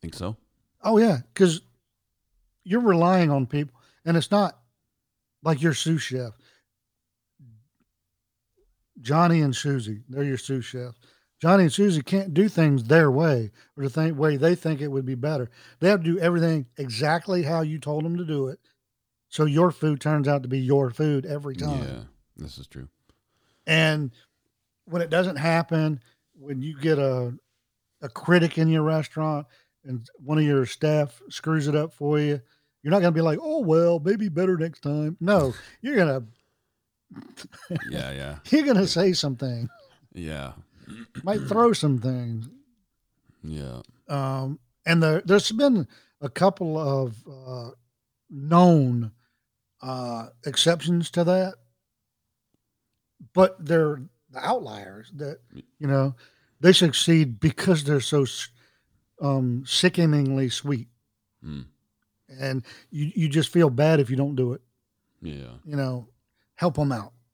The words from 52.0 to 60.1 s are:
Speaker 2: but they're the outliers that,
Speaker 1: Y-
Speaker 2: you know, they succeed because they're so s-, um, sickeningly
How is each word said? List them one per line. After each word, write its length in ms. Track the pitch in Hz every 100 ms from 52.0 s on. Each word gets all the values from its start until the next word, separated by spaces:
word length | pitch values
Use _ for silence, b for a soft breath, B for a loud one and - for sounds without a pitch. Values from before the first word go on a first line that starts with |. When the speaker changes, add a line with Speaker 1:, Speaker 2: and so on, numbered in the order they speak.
| _ _ _ _ _ _ _ _ _ _ _ _ 131
Speaker 2:
but 220 | - 185 185 147
they're 380 | 165 156 147 127 _ _
the 160 | - -
outliers 640 | 240 147 107 95 98 113 165
that, 240 | 143 - _ -
Speaker 1:
Y- 80 | - _
Speaker 2:
you 80 | 147
know, 260 | 139 135 131 b b b b
they 120 | 165
succeed 680 | 185 175 - - 165 147 107
because 440 | 160 - - 170
they're 160 | 143 147
so 220 | 120 147
s-, 260 | 131 - - _ _ _ _ _ _ _
um, 440 | 143 135 127 120 135
sickeningly 840 | - 180 180 165